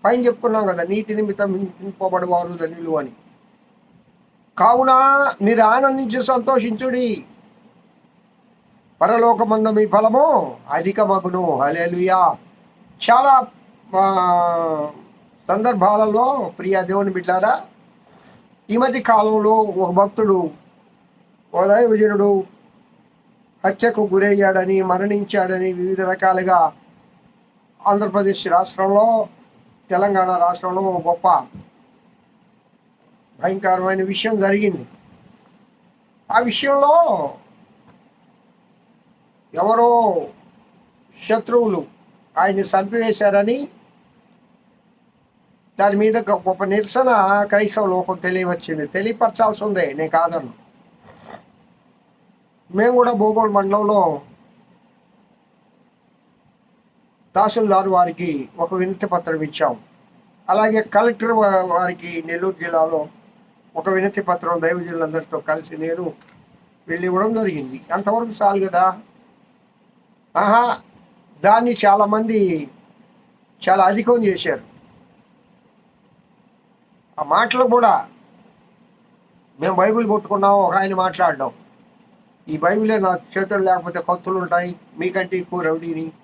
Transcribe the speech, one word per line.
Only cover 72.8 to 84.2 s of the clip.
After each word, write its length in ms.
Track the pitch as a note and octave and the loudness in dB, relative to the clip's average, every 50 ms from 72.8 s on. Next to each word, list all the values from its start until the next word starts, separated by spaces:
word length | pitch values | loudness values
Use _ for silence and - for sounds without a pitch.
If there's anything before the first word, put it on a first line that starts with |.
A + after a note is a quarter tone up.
| _ _ _ _ _ _ _ _ _ _ _ _ _ _ _ _ - - | _ _ _ _ _ _ _ _ _ _ _ _ _ _ _ _ 0 0
చాలా 140 | F#3 G3 F#3+ | 2 4 4
అధికం 400 | F#3 G3+ A3 A3 A#3 B3 A#3+ A3 | 2 2 0 2 2 2 2 2
చేశారు. 380 | G3+ F#3 F3 - E3 C#3+ A#2+ - _ _ - _ _ _ _ _ _ _ _ _ _ _ _ _ _ _ _ _ _ _ _ _ _ _ _ _ _ _ _ _ _ _ _ _ _ _ _ _ _ _ _ _ _ _ _ _ _ _ - | 0 -2 -2 -2 -4 -4 -6 -8 _ _ -20 _ _ _ _ _ _ _ _ _ _ _ _ _ _ _ _ _ _ _ _ _ _ _ _ _ _ _ _ _ _ _ _ _ _ _ _ _ _ _ _ _ _ _ _ _ _ _ -10
ఆ 40 | D3+ | -4
మాటలు 400 | C#3+ D#3 F#3+ A#3 A3+ B3 B3 B3+ | 0 2 2 2 2 2 0 2
కూడా, 440 | A#3+ A#3 A#3+ A#3 G#3+ F3+ D3 - - - _ _ _ _ _ _ _ _ _ _ _ _ _ _ _ _ _ _ _ _ _ _ _ _ _ _ _ _ C3+ | 4 4 4 4 4 4 2 -2 -8 -16 _ _ _ _ _ _ _ _ _ _ _ _ _ _ _ _ _ _ _ _ _ _ _ _ _ _ _ _ -6
"మేము 160 | D3 F3+ F#3+ | -4 -2 2
బైబిల్ 340 | F3 F#3 G#3 A3 A#3 A#3 G#3 G#3 | 2 2 2 2 0 0 0 0
పట్టుకున్నాం," 380 | G#3+ G3+ - G#3 G3+ G3 G3 | -2 -2 -2 -2 2 4 4
ఒక 240 | G3+ G3+ G3 F3+ F3 | 4 4 4 2 2
ఆయన 200 | G3 F#3+ G3 G3 | 0 0 0 -2
మాట్లాడడం, 560 | F#3 F#3 F#3 - - F3+ E3+ D3+ C3 C3+ B2 - - - _ _ _ _ _ _ _ _ _ _ _ _ _ _ _ _ - | 0 -2 -2 0 0 0 0 0 -2 -6 -8 -8 -12 -20 _ _ _ _ _ _ _ _ _ _ _ _ _ _ _ _ -10
"ఈ 80 | D#3 D3+ | -8 -2
బైబిలే 420 | D#3 F3 G3+ G#3+ A3 G#3+ A3 G#3+ | 0 0 0 2 0 0 0 0
నా 180 | F#3+ F#3 F3+ F3 - _ - F#3+ | 0 0 -2 -4 -8 _ -6 -6
చేతులు 260 | F#3+ F#3+ G#3 G3 F#3+ | -4 -2 -2 -2 2
లేకపోతే 380 | F#3+ F#3 F3+ E3+ F3 E3+ F3 | 2 0 0 -2 -8 -10 -8
కత్తులు 360 | E3+ - F3+ F3 | -4 -4 -4 -4